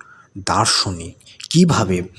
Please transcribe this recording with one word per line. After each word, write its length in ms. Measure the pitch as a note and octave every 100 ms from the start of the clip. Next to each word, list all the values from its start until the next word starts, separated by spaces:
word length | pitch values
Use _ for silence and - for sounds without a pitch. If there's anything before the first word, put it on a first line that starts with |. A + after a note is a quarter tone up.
| - - _ G2+
দার্শনিক 760 | - F#2+ A2 - G#2 E2+ E2 - - - -
কিভাবে 520 | D#3+ F3 B2 F#2+ F2+ F2